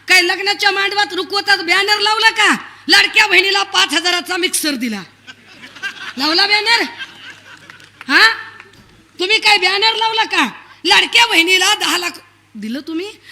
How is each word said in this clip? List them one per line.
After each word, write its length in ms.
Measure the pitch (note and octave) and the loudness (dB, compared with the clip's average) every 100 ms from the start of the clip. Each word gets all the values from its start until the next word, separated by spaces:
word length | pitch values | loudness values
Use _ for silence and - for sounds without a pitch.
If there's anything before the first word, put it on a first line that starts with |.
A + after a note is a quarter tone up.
| - | 2
काय 140 | F#4 | 2
लग्नाच्या 500 | F4 F#4 G4 G4+ G4+ | 2 -2 -2 0 0
मांडवात 420 | F#4+ G4 G4+ G4+ | 0 -2 -2 -2
रुखवतात 440 | F4+ F#4 G4+ G4 F#4+ | -4 -6 -4 0 0
बॅनर 420 | E4+ F#4 G4+ G#4 | 2 0 2 0
लावला 300 | G#4 A4 A4 | 0 2 2
का? 260 | A4 G4+ A#3+ - - - | 2 0 0 -4 -10 2
लाडक्या 400 | G4 G4 - G#4+ | 2 4 2 4
बहिणीला 360 | F4+ G4 G4 | 4 2 0
पाच 300 | G4 F#4 F#4 | 0 0 0
हजाराचा 440 | D4+ F4 F4 - F4+ | 0 0 -2 -2 -2
मिक्सर 380 | D4+ - D#4 C4+ | -2 -2 -2 -4
दिला, 280 | A#3+ G#3 E3+ _ - - - - B3 - G4 - - A#3+ | -6 -8 -12 _ -20 -20 -20 -20 -20 -14 -14 -12 -12 -4
लावला 300 | C#4+ E4+ G4+ | -2 0 0
बॅनर? 360 | G#4 G#4+ A#4 D4 - B4+ - - - - - - - - - - | 0 0 0 -2 -8 -16 -18 -20 -20 -20 -20 -20 -20 -20 -14 2
हा? 220 | D4 A4 A4 - - - - - - _ - | 4 4 0 -12 -20 -20 -20 -20 -20 _ -8
तुम्ही 200 | F#4 A4 | -2 0
काय 180 | G#4+ G#4 | 2 2
बॅनर 380 | F#4 G4 A4 A4 | 2 2 0 0
लावला 280 | A4+ A4 | -2 -2
का? 260 | G#4 F#4 B3 - - - E4+ | -2 0 -2 -4 -20 -6 2
लाडक्या 400 | G4 F#4 A#4 A#4 | 2 4 2 2
बहिणीला 480 | F#4 E4+ F#4 F#4+ | 2 2 2 2
दहा 240 | G#4 F4 E4+ | 0 -2 -2
लाख 120 | F4 E4+ - _ _ A3 | -4 -10 -20 _ _ -12
दिलं 240 | G#3+ C4 | -8 -8
तुम्ही, 320 | D#4 D#4+ G4+ G#4+ - | -6 -8 -8 -14 -16